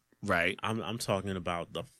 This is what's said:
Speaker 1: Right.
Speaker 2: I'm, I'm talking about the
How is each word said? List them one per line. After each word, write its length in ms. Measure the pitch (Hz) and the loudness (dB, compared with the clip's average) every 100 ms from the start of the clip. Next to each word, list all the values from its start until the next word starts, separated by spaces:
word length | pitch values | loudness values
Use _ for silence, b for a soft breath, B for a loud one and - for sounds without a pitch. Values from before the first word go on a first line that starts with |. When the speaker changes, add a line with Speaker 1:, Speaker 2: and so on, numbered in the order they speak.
| _ - | _ -8
Speaker 1:
Right. 360 | 104 90 85 - | 2 4 4 0
Speaker 2:
I'm, 180 | - 110 | -2 -2
I'm 160 | 82 117 | -2 -4
talking 380 | - 101 98 95 | 2 2 2 -2
about 360 | 87 87 82 | 0 -2 -2
the 120 | 82 - | -6 -8